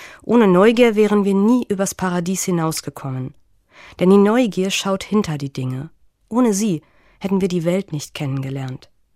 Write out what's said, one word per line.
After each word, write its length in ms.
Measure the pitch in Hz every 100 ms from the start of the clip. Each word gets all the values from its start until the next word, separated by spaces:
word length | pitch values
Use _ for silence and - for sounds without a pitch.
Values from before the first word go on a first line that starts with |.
| - -
Ohne 240 | - 233 208
Neugier 480 | 175 214 233 240
wären 300 | 214 214 208
wir 100 | 196
nie 300 | 196 208 247 -
übers 260 | 196 196
Paradies 500 | - 185 175 175 190
hinausgekommen. 920 | - 175 160 156 - - 135 131 131 - _ _ _ _ - -
Denn 120 | 180
die 80 | 202
Neugier 520 | 202 233 240 180 190
schaut 340 | - 196 196
hinter 340 | - 214 196 147
die 140 | 139
Dinge. 380 | - 127 127 151 _ _ _ _
Ohne 240 | 233 240
sie 300 | 196 220 151 - _ _ _
hätten 200 | 190 196
wir 60 | 185
die 160 | 180 165
Welt 260 | 185 196
nicht 220 | 151 -
kennengelernt. 760 | - 143 135 135 135 131 131 - _ _